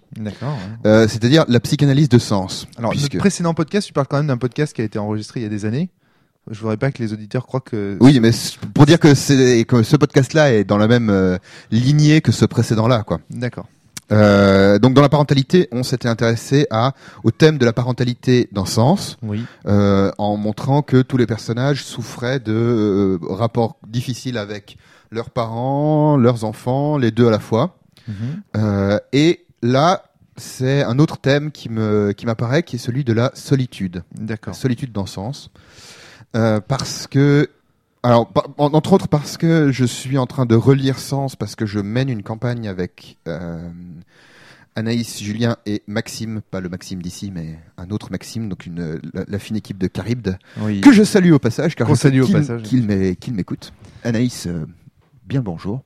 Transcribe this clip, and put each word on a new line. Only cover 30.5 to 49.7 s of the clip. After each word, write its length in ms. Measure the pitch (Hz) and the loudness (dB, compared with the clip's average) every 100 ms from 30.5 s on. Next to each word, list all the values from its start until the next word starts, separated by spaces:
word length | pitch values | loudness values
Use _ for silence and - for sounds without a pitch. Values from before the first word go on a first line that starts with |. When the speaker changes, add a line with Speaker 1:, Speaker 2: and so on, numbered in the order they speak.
| - 127 139 | -6 -2 0
Speaker 2:
un 160 | 113 127 | 0 2
autre 180 | 156 165 | 0 0
thème 340 | 135 143 151 | 0 0 0
qui 180 | - 117 | -10 -8
me, 420 | 110 107 104 101 | -4 0 0 0
qui 140 | 98 117 | -2 -6
m'apparaît, 380 | 113 120 147 | -4 -2 -2
qui 120 | - 120 | -2 -8
est 20 | |
celui 260 | - 127 127 | -6 -4 -2
de 80 | |
la 180 | 113 127 | 0 -2
solitude. 680 | - - 135 127 - 95 87 - | -4 -2 -2 -2 -6 -8 -8 -12
Speaker 1:
D'accord. 400 | - 110 110 - | -12 -10 -10 -12
Speaker 2:
La 60 | 92 | -6
solitude 320 | 131 117 131 | -4 -4 -6
dans 140 | 104 95 | -8 -8
Sens. 460 | - 107 147 - _ _ - - - - - _ 113 | -10 -12 -12 -18 _ _ -20 -20 -20 -20 -20 _ -2
Euh, 240 | 113 107 - | 0 0 -2
parce 420 | 139 - - - | -6 -6 -12 -4
que, 420 | 135 143 143 - _ _ _ _ _ | 2 4 2 0 _ _ _ _ _
alors, 260 | 123 120 113 | 4 4 4
pa-, 140 | 147 143 139 | -2 -4 -2
en-, 100 | 147 | 2
entre 200 | 156 - | 2 4
autres 160 | 190 - | 2 2
parce 260 | 151 - - | -2 -2 -2
que 340 | 165 165 143 | 2 2 2
je 140 | 123 | 2
suis 340 | 120 - 127 139 | -2 -2 -4 -4
en 100 | 123 | -4
train 180 | - 120 | -2 4
de 100 | 113 | 4
relire 420 | 110 135 135 127 | 6 4 2 -4
Sens, 380 | - 139 135 - | -6 -6 -6 -8
parce 200 | 101 - | -12 -6
que 80 | 107 | -6
je 140 | 104 | -4
mène 280 | 101 120 135 | -4 -4 -4
une 140 | 110 | -6
campagne 460 | 95 110 123 120 110 | -8 -8 -6 -6 -8
avec, 480 | 92 90 - - _ 82 | -8 -8 -10 -20 _ -12
euh, 400 | 82 87 82 85 87 87 82 - _ _ _ - - _ 117 | -10 -10 -12 -14 -16 -18 -20 -20 _ _ _ -20 -20 _ -8
Anaïs, 440 | 110 117 117 - | -4 -4 -4 -10
Julien 360 | 104 107 117 117 104 | -8 -2 -2 -2 -6
et 180 | 104 - | -8 -6
Maxime, 520 | 107 - - 113 110 - | -8 -8 -10 -10 -10 -10
pas 100 | 95 | -10
le 80 | 90 | -10
Maxime 320 | 90 - 92 | -12 -12 -12
d'ici, 300 | 87 - 101 90 | -12 -12 -12 -12
mais 240 | 80 80 80 - | -12 -14 -20 -18
un 120 | 87 | -10
autre 180 | 107 - | -10 -8
Maxime, 360 | 92 - 110 110 | -12 -10 -10 -8
donc 180 | 90 90 | -10 -12
une, 360 | 85 80 80 - | -10 -8 -10 -10
la, 120 | 92 - | -10 -8
la 120 | 101 | -10
fine 180 | - 107 | -6 -8
équipe 200 | - | -8